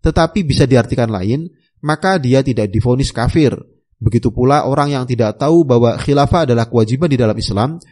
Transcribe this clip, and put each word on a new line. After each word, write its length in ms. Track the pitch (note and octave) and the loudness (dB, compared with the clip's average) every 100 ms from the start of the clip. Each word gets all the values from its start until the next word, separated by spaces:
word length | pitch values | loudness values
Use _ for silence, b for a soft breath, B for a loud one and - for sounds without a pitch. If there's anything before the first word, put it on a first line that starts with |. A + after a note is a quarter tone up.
tetapi 400 | D#3+ E3 E3 G#3+ | -2 0 0 0
bisa 240 | D#3 B2 C3 | -2 0 4
diartikan 480 | B2 A2+ B2+ A#2 | 2 2 -2 -2
lain, 320 | G#2 G2 C#3 E3+ - _ _ | -2 -2 -4 -6 -16 _ _
maka 400 | D3 D#3 F#3+ F#3+ | -6 -2 0 0
dia 240 | B2+ C3 | 2 0
tidak 320 | C3+ A2 G#2 | 0 -2 -2
divonis 400 | G#2+ A#2+ B2+ C3 | 0 0 0 -2
kafir. 400 | - A#2+ E3 C#3 G2 - _ _ _ | -2 -2 2 2 0 -10 _ _ _
Begitu 240 | G#2 A2 A#2 | -2 0 -2
pula 400 | A#2 B2+ C#3+ - | 0 0 2 0
orang 240 | C#3 C#3+ | -2 -2
yang 160 | C#3 B2 | -4 -4
tidak 320 | A#2+ G#2+ - | -2 -2 -2
tahu 240 | C#3+ E3+ | 2 2
bahwa 320 | D3 A#2+ A#2 E2 | 4 2 2 0
khilafah 480 | - C#3+ C#3+ F3+ | 0 0 2 0
adalah 240 | D3 A#2 A#2 | 0 0 0
kewajiban 400 | A#2+ A2 C3 E3 | 0 0 0 0
di 80 | C3 | 0
dalam 160 | A2+ G#2+ | 0 -2
Islam, 400 | G#2+ G2 B2+ E3 b | -4 -2 -4 -6 b